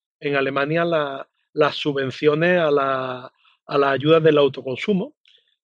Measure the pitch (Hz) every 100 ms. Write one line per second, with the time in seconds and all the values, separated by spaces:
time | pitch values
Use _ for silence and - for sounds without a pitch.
0 | _ _ 147 139 135 139 143 165 170 160
1 | 147 135 - _ _ 139 143 - 156 139
2 | 135 - 151 151 170 180 156 143 135 131
3 | 131 127 127 _ _ _ - 147 139 135
4 | 147 160 156 147 139 135 127 127 - 190
5 | 254 - _ _ _ _